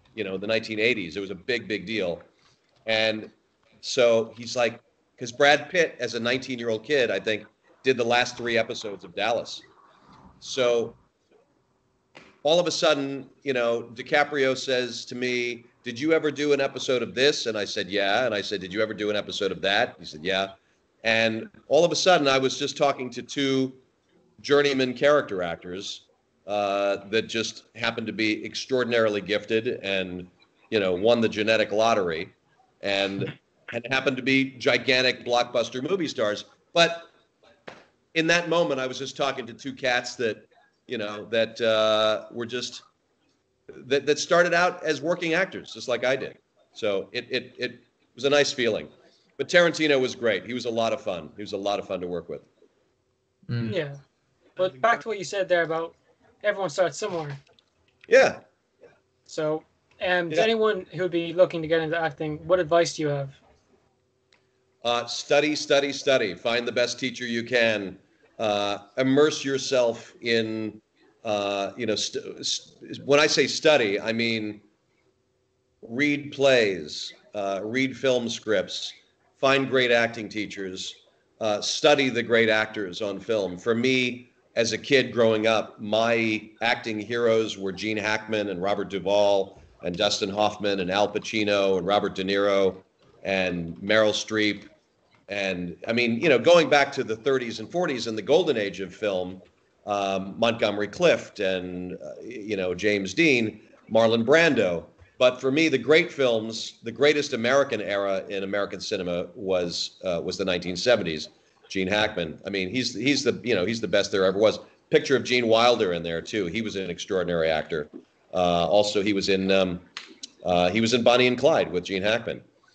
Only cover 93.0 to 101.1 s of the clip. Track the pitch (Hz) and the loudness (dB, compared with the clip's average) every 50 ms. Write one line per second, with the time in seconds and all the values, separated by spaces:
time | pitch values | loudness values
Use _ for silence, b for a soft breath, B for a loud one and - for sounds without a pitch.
93 | _ _ _ _ - 95 95 95 92 90 87 87 85 82 82 85 98 101 110 110 | _ _ _ _ -4 -2 0 0 0 -2 -2 -4 -6 -8 -10 -6 -2 2 4 4
94 | 107 107 101 - - - 110 107 107 104 101 101 - - _ _ _ _ _ _ | 4 4 2 -2 -4 -2 -2 0 0 0 -2 -4 -10 -20 _ _ _ _ _ _
95 | _ _ _ _ _ - 101 101 98 95 92 87 87 87 82 - - - 117 120 | _ _ _ _ _ -10 -6 -4 -4 -4 -4 -4 -6 -8 -10 -8 -6 -2 0 0
96 | 120 117 117 117 - 160 131 117 113 165 175 170 156 131 151 143 139 139 - 135 | 0 0 0 2 4 4 4 6 6 6 6 6 6 6 4 4 4 2 0 -4
97 | 120 107 110 113 - 139 135 127 120 113 101 - 110 98 151 175 180 156 135 113 | -4 -4 -4 -4 0 0 0 0 -2 -4 -8 -10 -10 -6 -4 -4 -2 -2 -2 -4
98 | 117 117 110 110 95 123 147 185 180 156 123 110 101 98 87 92 98 87 90 - | -6 -6 -6 -4 0 4 4 4 4 2 0 0 -2 -4 -4 -6 -10 -10 -8 -4
99 | 107 104 95 92 92 90 95 95 - - _ _ _ _ _ _ - 101 101 101 | -2 -2 -2 -2 -4 -6 -10 -14 -18 -20 _ _ _ _ _ _ -6 -4 -2 -2
100 | 98 98 98 95 98 98 92 - 117 117 113 113 117 104 101 104 104 101 101 - | 0 0 -2 -2 -4 -6 -4 0 0 2 2 2 0 0 0 0 -4 -4 -2 2
101 | 175 156 | 4 4